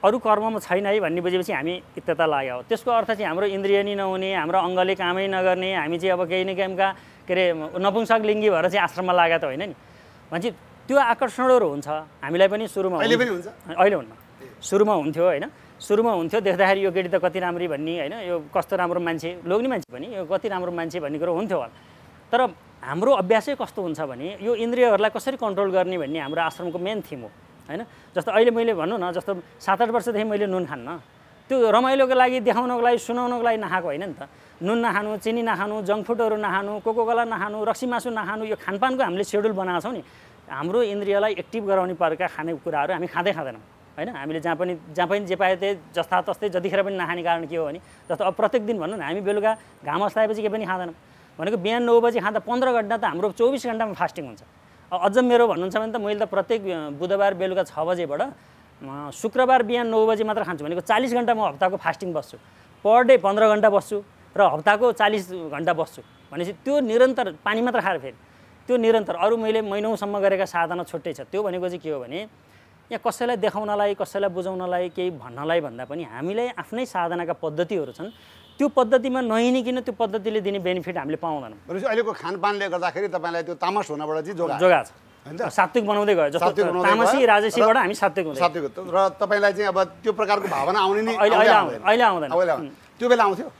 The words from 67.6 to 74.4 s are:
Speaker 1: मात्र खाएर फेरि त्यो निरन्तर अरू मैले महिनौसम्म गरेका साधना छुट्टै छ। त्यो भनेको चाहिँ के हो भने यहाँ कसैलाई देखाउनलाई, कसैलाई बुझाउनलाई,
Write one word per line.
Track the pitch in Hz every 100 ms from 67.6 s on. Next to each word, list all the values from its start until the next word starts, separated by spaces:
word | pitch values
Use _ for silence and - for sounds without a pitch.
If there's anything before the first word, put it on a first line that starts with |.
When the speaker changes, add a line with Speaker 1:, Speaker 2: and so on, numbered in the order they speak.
Speaker 1:
मात्र | 240 220
खाएर | 185 170
फेरि | 131 113 - - - - -
त्यो | 247
निरन्तर | 226 226 202
अरू | 170 196 233
मैले | 220 220
महिनौसम्म | 214 202 214 214 202 202
गरेका | 196 190
साधना | 190 175 170 175
छुट्टै | 170 165 175
छ। | 143
त्यो | 147 190
भनेको | 208 180 180
चाहिँ | 180
के | 156
हो | 147
भने | 120 156 214 _ _ - _ _ _
यहाँ | 233
कसैलाई | 240 - 240 240
देखाउनलाई, | 202 180 214 208 208
कसैलाई | 202 202 196 196
बुझाउनलाई, | 175